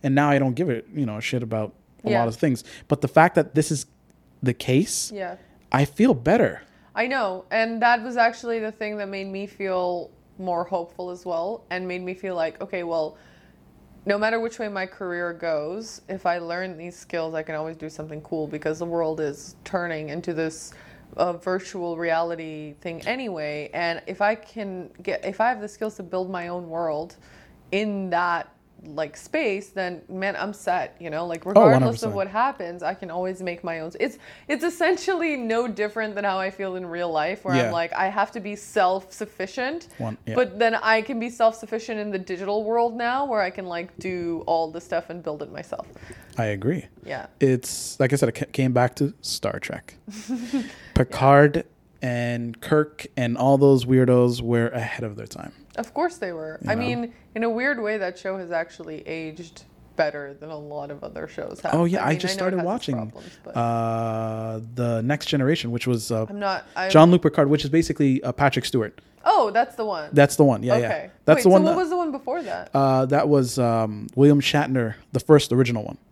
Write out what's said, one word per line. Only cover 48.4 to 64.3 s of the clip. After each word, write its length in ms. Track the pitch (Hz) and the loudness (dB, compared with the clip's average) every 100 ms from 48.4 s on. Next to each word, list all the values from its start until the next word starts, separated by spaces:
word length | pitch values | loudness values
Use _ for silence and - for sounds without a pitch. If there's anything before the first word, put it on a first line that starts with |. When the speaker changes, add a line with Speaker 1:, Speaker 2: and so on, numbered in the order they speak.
| - | -6
Speaker 1:
came 200 | - 131 | 0 2
back 220 | 123 123 - | 4 2 2
to 180 | 143 - | -4 -2
Star 380 | - - 101 - | -10 -6 -4 -6
Trek. 360 | - - - - | -8 -10 -14 -20
Speaker 2:
<laughs> 280 | - 208 208 | -16 -14 -8
Yeah. 340 | 247 233 277 - - - | -8 -4 -4 -4 -12 -4
Speaker 1:
Picard 720 | - 131 - 135 139 147 156 - _ _ _ | 0 0 4 8 10 8 4 -6 _ _ _
and 580 | 127 120 120 120 117 113 | -4 -2 -2 -4 -6 -10
Kirk 460 | - 151 151 - - - | 2 2 2 -6 -10 -2
and 200 | 120 117 | -2 2
all 220 | 127 139 | 4 8
those 260 | 139 135 | 8 8
weirdos 560 | 120 131 127 123 123 120 | 6 6 8 6 6 2
were 280 | 117 120 117 | 0 2 2
ahead 340 | 123 110 - | -2 -6 -6
of 120 | 113 104 | -8 -10
their 100 | 110 | -14
time. 260 | - - - - - | -12 -14 -16 -12 -10
Speaker 2:
Of 160 | 226 | -6
course 240 | - 339 349 | -2 -2 -2
they 140 | 190 | -8
were. 260 | 165 156 156 | -8 -10 -8
Speaker 1:
You 80 | - | -2
Speaker 2:
I 40 | |
Speaker 1:
know? 60 | 226 | -2
Speaker 2:
mean, 340 | 247 240 233 - - | -2 -4 -6 -12 -12
in 80 | 220 | -4
a 60 | 233 | -2
weird 300 | 226 269 254 | 0 -2 0
way, 180 | 208 214 | -2 -2
that 200 | 180 180 | -4 -6
show 200 | 190 190 | -8 -6
has 120 | 175 | -4
actually 560 | 165 170 - 160 156 - | -4 -4 -10 -14 -12 -8
aged 580 | 160 160 156 165 - - - - - | -8 -8 -12 -16 -18 -20 -20 -10 0
better 380 | 151 147 139 | 0 0 -12
than 160 | 139 151 | -14 -14
a 60 | 151 | -12
lot 340 | 147 147 143 | -12 -10 -10
of 120 | 143 | -12
other 220 | - 156 156 | -12 -10 -10
shows 320 | - - - | -8 -10 -6
have. 120 | - | -2
Speaker 1:
Oh, 100 | 156 | 2
yeah, 180 | 170 190 | 2 2
Speaker 2:
I 40 | - | 0
Speaker 1:
I 40 | |
Speaker 2:
mean, 100 | 156 | 0
Speaker 1:
just 180 | 185 190 | -2 -2
Speaker 2:
I 20 | |
know 60 | 185 | -2
it 40 | |
Speaker 1:
started 60 | 185 | 0
Speaker 2:
has 60 | |
its 40 | 175 | -2
Speaker 1:
watching, 280 | 233 - 120 | -4 -4 -6
Speaker 2:
problems, 340 | 110 - - - | -6 -12 -20 -20
but 120 | - 117 | -8 -2
Speaker 1:
uh, 1040 | 117 117 113 113 113 113 110 | 0 0 0 -2 -2 -4 -4